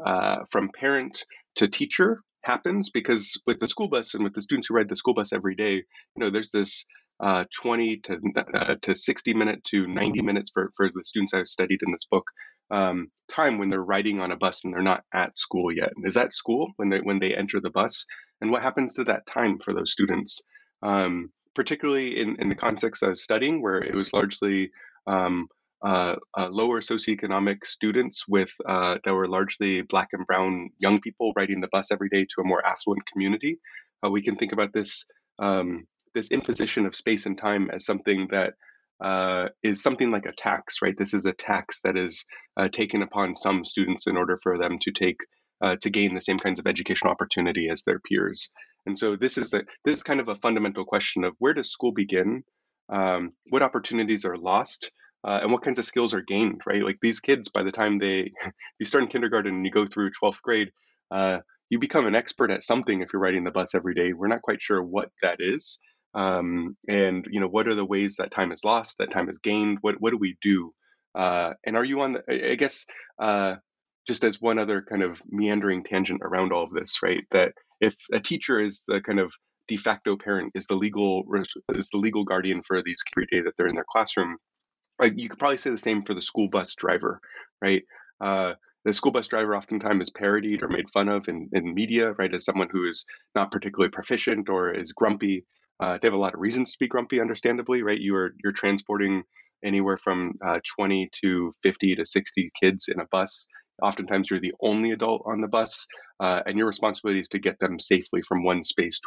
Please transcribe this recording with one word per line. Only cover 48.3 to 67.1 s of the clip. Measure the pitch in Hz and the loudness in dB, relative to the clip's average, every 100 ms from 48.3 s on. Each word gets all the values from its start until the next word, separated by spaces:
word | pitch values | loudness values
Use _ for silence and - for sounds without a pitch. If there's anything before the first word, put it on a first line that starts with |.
| 98 - - - _ 95 | -2 -6 -8 -20 _ -8
And | 98 | -2
so | 110 101 | 0 0
this | 123 135 | -2 -2
is | 113 | -2
the, | 104 - - | -2 -4 -4
this | 147 147 | -2 0
is | |
kind | - 139 | 0 -2
of | 117 | -2
a | 101 | -2
fundamental | 117 110 104 98 90 | 0 2 2 -2 -2
question | 101 - - 90 | 0 0 0 -2
of | 82 | 2
where | 131 | 2
does | 151 123 | 2 -2
school | - 123 | -2 -2
begin? | 107 98 92 95 123 - _ _ _ - | 0 0 2 2 -2 -8 _ _ _ -6
Um, | 101 95 90 87 - _ | -2 0 0 -2 -10 _
what | 131 | 2
opportunities | 135 120 - 117 110 107 | 2 0 -2 -2 0 0
are | 92 87 | -2 -4
lost? | 90 101 - - - - _ _ | 2 2 0 -6 -10 -12 _ _
Uh, | 101 101 | -2 0
and | 107 | 2
what | 120 | 2
kinds | 143 127 | 0 -2
of | 110 | -2
skills | 123 117 | 0 0
are | 101 | 0
gained, | 80 98 107 - - | -2 2 2 0 -2
right? | 104 | 0
Like, | 101 95 | 0 0
these | 113 110 | 0 0
kids, | - 139 101 | 2 0 0
by | 98 | -2
the | 95 | -2
time | 113 107 101 | 0 0 2
they, | 98 95 95 - | 2 0 -2 -6
<laughs> | 95 | -10
if | - - - | -12 -18 -8
you | 107 | 0
start | 139 | 2
in | 123 | 2
kindergarten | 127 117 113 101 92 | 0 0 0 0 -2
and | 95 | 0
you | |
go | 104 101 | 2 0
through | 107 98 | 0 -2
twelfth | - 107 - | 2 0 0
grade, | - 113 101 - _ _ - | 0 0 0 -6 _ _ -6
uh, | 95 95 92 - _ _ | 0 0 0 -6 _ _
you | 120 | -2
become | 139 160 113 | 2 4 4
an | 110 | 4
expert | - - 117 | 0 0 2
at | 95 | 2
something | - 120 123 95 | 0 0 2 0
if | 87 | -2
you're | 95 | 0
riding | 95 92 | 0 0
the | 87 | 0
bus | 92 90 95 | -2 0 0
every | 90 87 | 0 0
day. | 90 | 0
We're | 85 101 | 0 0
not | 120 | 0
quite | - 104 | -2 -4
sure | - 98 | 0 -2
what | 90 95 - _ | 0 -4 -4 _
that | 92 85 | -2 0
is. | 90 135 - - _ _ _ | 0 0 0 -2 _ _ _
Um, | 104 95 92 87 87 85 - - | -2 0 0 0 -2 -4 -8 -2
and, | 101 95 | 2 2